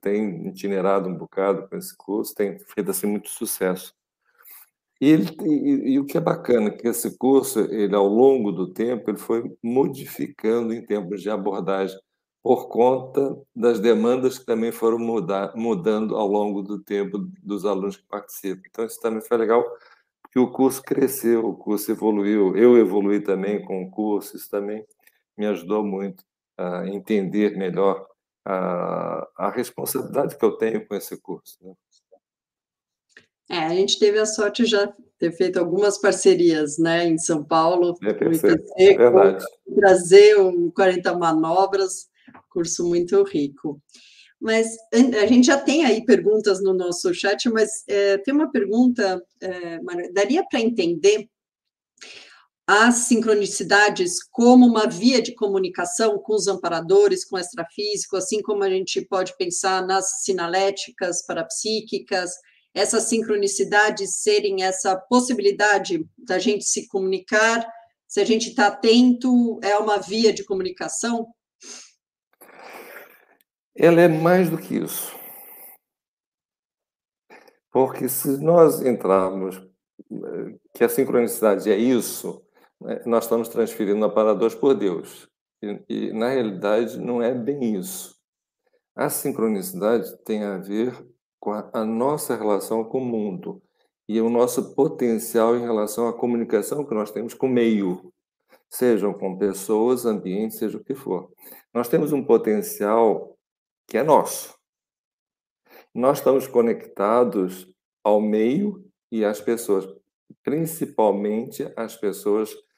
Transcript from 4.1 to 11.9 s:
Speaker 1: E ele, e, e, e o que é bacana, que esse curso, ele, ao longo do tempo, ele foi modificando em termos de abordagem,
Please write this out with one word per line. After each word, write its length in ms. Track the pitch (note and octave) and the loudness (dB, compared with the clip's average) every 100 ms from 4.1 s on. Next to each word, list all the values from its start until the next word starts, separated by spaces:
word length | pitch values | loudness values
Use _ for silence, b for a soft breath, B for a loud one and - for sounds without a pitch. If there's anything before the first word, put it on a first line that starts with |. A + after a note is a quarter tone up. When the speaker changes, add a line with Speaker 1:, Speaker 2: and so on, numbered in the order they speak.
| _ b b b b b _ _ _ | _ b b b b b _ _ _
Speaker 1:
E 120 | C3+ | 4
ele, 180 | D#3 E3+ - | 4 2 -4
e, 80 | F3+ | -2
e, 420 | D3 C3+ C3+ B2+ | 0 0 0 0
e 80 | C3+ | -2
o 60 | C#3 | -2
que 100 | - | -2
é 40 | |
bacana, 500 | E3 E3 - A#2+ G#2 | -2 -2 0 0 0
que 180 | - A#2+ | -2 -4
esse 300 | A2 G#2+ - | -4 -6 -2
curso, 420 | B2 C3+ B2+ A2+ | 2 2 2 -2
ele, 340 | G2 A2 G2+ | -2 -2 0
ao 120 | G2+ G2+ | 2 2
longo 440 | A2 C3+ C3+ G#2 | 4 4 4 0
do 220 | F2+ F2+ | -4 -6
tempo, 380 | - A2+ A2+ - | -4 -4 -4 -6
ele 80 | G2+ | -6
foi 260 | - A#2 - - | -4 -4 -4 -10
modificando 1080 | A#2 B2+ C#3 C3+ - - - - A2 A#2 A2+ | -2 0 0 -4 -12 -10 -12 -4 -2 0 -2
em 120 | A2+ | -6
termos 360 | - G#2 F2 G2 | -4 -6 -4 -8
de 80 | F#2+ | -6
abordagem, 720 | G#2 G2 G2 F2+ F#2+ F#2+ | -6 -4 -6 -4 -2 -4